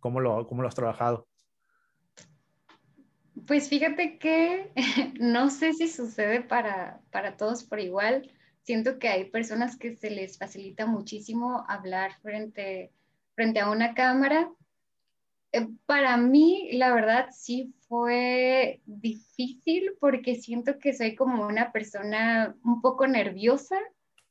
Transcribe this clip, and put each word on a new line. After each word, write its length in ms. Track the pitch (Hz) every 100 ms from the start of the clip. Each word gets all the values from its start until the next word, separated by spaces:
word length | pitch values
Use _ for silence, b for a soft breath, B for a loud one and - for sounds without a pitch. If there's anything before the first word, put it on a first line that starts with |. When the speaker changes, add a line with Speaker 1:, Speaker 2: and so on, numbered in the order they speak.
Speaker 1:
¿cómo 200 | 123 127
lo, 280 | 127 110 117
cómo 140 | 120
lo 60 | 127
has 60 |
trabajado? 540 | - 120 107 120 117 - _ _ _ _ _ _ _ _ - - 151 _ _ _ _ _ _ _ _ _ - -
Speaker 2:
Pues 220 | 285 285
fíjate 500 | 285 311 311 339 -
que 540 | 311 320 330 370 392
<laughs> 460 | - 247 254 269 240
no 280 | 240 233 277
sé 240 | - 320
si 120 | 320 330
sucede 540 | - 240 - 208 233
para, 600 | 240 247 220 196 180 - _
para 240 | 196 196 190
todos 260 | 214 240
por 160 | - 214
igual. 540 | 185 185 208 269 277 b b b
Siento 360 | - 226 220 262
que 100 | 233
hay 180 | 190 190
personas 460 | 226 226 220 240 -
que 180 | 233
se 160 | 226 214
les 280 | 202 190 -
facilita 480 | 196 196 196 185 220
muchísimo 800 | 214 202 214 214 226 247 247 -
hablar 440 | 202 190 185 190 -
frente 680 | 214 214 214 208 196 190 185 _ _ _ _ -
frente 220 | 226 220
a 100 | 208
una 240 | 214 233
cámara. 560 | 233 254 262 269 302 339 - _ _ _ _ _ _ _ _ _
Eh, 160 | 226 226 226 -
para 300 | 285 269 240
mí, 540 | 240 277 320 381 381
la 200 | 247 254
verdad, 360 | 240 220 233 262
sí 420 | - - 247 262 - _
fue 960 | 240 240 240 247 254 254 262 254 -
difícil 1080 | - 208 220 214 - - 254 262 - 339 381 -
porque 340 | 285 254 247
siento 420 | 240 240 233 240 285
que 120 | 285
soy 220 | - 226
como 320 | 220 262 240 208
una 240 | 214 233
persona 840 | 226 214 202 208 214 226 226 220 -
un 180 | 233 226
poco 240 | 247 247 269
nerviosa 720 | 247 202 185 214 285 - 381 440 - _ _ _